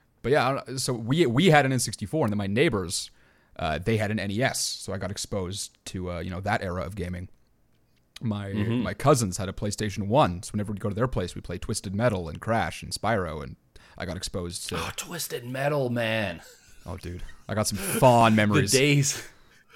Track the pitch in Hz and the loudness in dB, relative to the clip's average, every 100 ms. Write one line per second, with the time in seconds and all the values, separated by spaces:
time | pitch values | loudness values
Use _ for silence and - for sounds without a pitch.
0 | _ _ - 147 123 139 - 131 127 120 | _ _ 2 4 4 0 -4 -6 -4 -4
1 | 113 156 151 117 185 151 135 127 - - | 0 2 4 6 8 8 6 2 -2 -4
2 | 107 156 123 104 101 104 165 110 87 - | -4 0 2 2 0 4 4 2 -2 -6
3 | - - _ _ _ - 82 76 95 110 | -8 -14 _ _ _ -6 -2 -2 0 0
4 | 104 107 101 101 127 - - - - 98 | 0 -2 -2 0 0 0 -4 -6 -8 -6
5 | 95 101 - 104 90 104 - _ - 95 | -6 -6 -6 -6 -4 -6 -10 _ -12 -8
6 | 90 87 87 90 101 107 95 87 85 101 | -6 -6 -6 -4 -2 -2 -2 -4 -6 -6
7 | 87 90 92 - _ _ _ _ _ _ | -8 -8 -10 -16 _ _ _ _ _ _
8 | _ - 117 104 101 104 104 117 98 98 | _ -8 -4 -4 -4 -2 0 0 -2 0
9 | 131 143 107 90 95 - 104 - 107 101 | 4 4 2 -4 -6 -6 -6 -4 -4 -4
10 | 98 123 127 87 - 107 104 101 104 98 | 0 2 2 0 -6 -6 -4 -4 -4 -2
11 | 127 120 90 - - 90 - 110 101 98 | -2 -2 -4 -8 -10 -10 -6 -6 -4 0
12 | 120 101 82 76 - 113 82 - - - | 0 0 -4 -8 -2 0 -2 -6 -10 -4
13 | 101 113 87 76 69 - _ - - - | -2 0 -2 -6 -10 -14 _ -20 -20 -10
14 | 87 87 - 98 87 87 - - 82 - | -8 -8 -8 -6 -6 -8 -6 -6 -6 -8
15 | - 170 - 147 123 131 143 151 127 120 | -10 -8 -6 -8 -6 -4 0 0 0 0
16 | 113 110 98 82 - - _ - - 92 | 0 0 -2 -6 -14 -20 _ -16 -12 -10
17 | - 90 - - - 202 208 196 190 226 | -10 -10 -12 -12 -4 -2 0 -2 -4 4
18 | 135 120 113 110 107 104 98 127 147 143 | 8 8 8 8 6 4 4 4 6 6
19 | 139 - - - _ _ _ | 4 -2 -8 -18 _ _ _